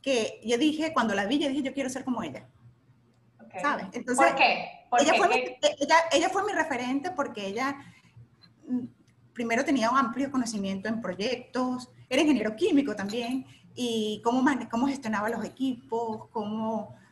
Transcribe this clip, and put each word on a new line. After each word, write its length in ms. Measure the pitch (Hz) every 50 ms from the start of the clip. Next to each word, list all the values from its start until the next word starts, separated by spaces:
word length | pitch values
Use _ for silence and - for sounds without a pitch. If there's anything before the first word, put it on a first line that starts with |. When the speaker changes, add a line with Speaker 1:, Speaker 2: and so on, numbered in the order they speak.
Speaker 1:
que 400 | - 269 269 240 214 - - - -
yo 140 | 214 240 233
dije, 360 | 302 311 294 311 320 320 320
cuando 200 | 269 226 220 202
la 100 | 196 202
vi, 140 | 196 269 294
yo 80 | 320 277
dije, 140 | 262 294 254
"Yo 100 | 262 262
quiero 160 | 277 262 262
ser 140 | 262 262 262
como 200 | 262 247 220 180
ella". 240 | 151 131 127 - - _ _ _ - - _ _ _ _ _ _ _ _ _ _ _ _ _
Speaker 2:
Ok. 140 | - - - 170
Speaker 1:
¿Sabes? 260 | - 294 269 185 185 - -
Entonces, 340 | 240 - 247 247 262 320 339
Speaker 2:
¿Por 80 | - -
qué? 320 | 277 - - - - - - - - _
¿Por 100 | 247 240
Speaker 1:
ella 120 | 285 311 349
Speaker 2:
qué? 40 | -
Speaker 1:
fue 100 | 415 -
mi, 60 | -
Speaker 2:
¿Qué? 220 | - 254 - - - - 294 - -
Speaker 1:
ella, 160 | 285 254 311 330 330 330
ella 180 | - 339 320 370
fue 140 | 381 392 392
mi 80 | 415 381
referente 580 | - 320 320 269 240 247 247 269 277 285 359
porque 340 | 359 - 277 - - 214 196 196
ella, 280 | 196 226 262 277 285 - - - - - _ _ _ - - - _ _ _ _ _ _ - -
mm, 180 | 247 247 - - - _ _ _ _ _ _ _ _
primero 300 | - 240 226 233 240 285
tenía 240 | 330 277 240 220 226
un 60 | 247 269
amplio 340 | 262 233 240 254 277 269
conocimiento 580 | - 262 233 220 214 202 196 190 196 190 - 214
en 120 | 226 226
proyectos, 880 | - 185 180 175 202 254 247 240 - - - 262 254 254 254 247 - - - - - _
era 120 | 254 269
ingeniero 340 | 330 302 285 214 - 220 220
químico 400 | - 349 440 330 277 262 - 214
también, 500 | 214 196 202 208 247 240 240 262 269 - - - - _ - -
y 460 | - 247 240 226 220 214 214 214 208 -
cómo 180 | 233 240 262
mane-, 260 | 254 302 277 247 226 -
cómo 180 | - 226 262 277
gestionaba 420 | 269 - - 220 220 202 208 226
los 140 | 233 208 214
equipos, 840 | - - - 262 269 254 226 - - 226 233 233 226 220 214 - -
cómo, 640 | _ 220 208 208 214 220 220 220 226 208 202 - - - - _